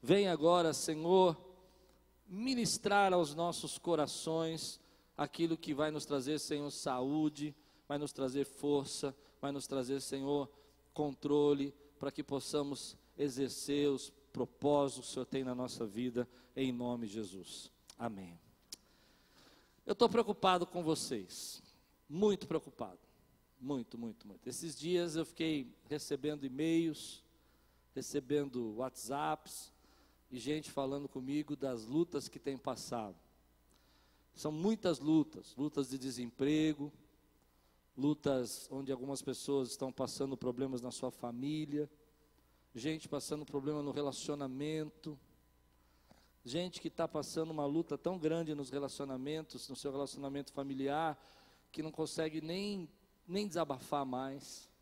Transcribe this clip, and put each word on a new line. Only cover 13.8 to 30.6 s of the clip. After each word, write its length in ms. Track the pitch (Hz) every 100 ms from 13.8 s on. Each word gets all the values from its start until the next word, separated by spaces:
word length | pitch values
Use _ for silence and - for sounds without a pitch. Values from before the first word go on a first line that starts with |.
| 143
os 200 | 131 - - -
propósitos 720 | - 123 - 143 147 139 131
que 60 | -
o 40 |
Senhor 120 | - 127
tem 180 | 135
na 100 | 127
nossa 300 | 123 127 120
vida, 420 | 113 101 123 120 120 - - -
em 160 | 135
nome 340 | 120 123 120 113
de 80 |
Jesus. 560 | 104 104 95 87 - - _ _ -
Amém. 400 | 117 101 92 85 - _ _ - _ _ _ _ _ - - - _ _
Eu 100 | -
tô 140 | 202 240
preocupado 560 | 208 208 202 190 180
com 180 | 175 175
vocês, 800 | 160 156 - 120 90 - - - - _ _ _ _
muito 380 | 151 208 196 -
preocupado, 520 | 160 143 - 107 90 _ _ _ _ _ _
muito, 320 | 127 139 113 117
muito, 300 | 117 104 107
muito. 220 | 98 -
Esses 280 | 123 165 139
dias 380 | 151 180 175
eu 100 | 156
fiquei 480 | 160 - 160 151 120 - -
recebendo 560 | 147 - 143 143 151
e-mails, 800 | 135 127 160 165 165 151 - - _ _ _ _ _ _ _
recebendo 800 | - 127 143 127 147 143 123 113
WhatsApps, 1000 | 107 127 - 107 139 156 156 - - - _ _ _ _ _ _
e 40 | 127
gente 320 | 117 151